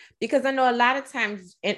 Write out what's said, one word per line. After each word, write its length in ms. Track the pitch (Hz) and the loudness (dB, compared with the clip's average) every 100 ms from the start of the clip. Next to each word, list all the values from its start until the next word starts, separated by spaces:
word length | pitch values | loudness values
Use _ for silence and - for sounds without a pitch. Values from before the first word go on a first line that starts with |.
| - - | -20 -8
because 260 | 226 277 269 | 0 0 0
I 60 | |
know 180 | 269 254 | 2 2
a 40 | |
lot 240 | 240 240 269 | 4 2 0
of 140 | 269 | -6
times, 460 | 254 214 202 180 _ | -6 -6 -6 -14 _
and, 160 | 202 | -6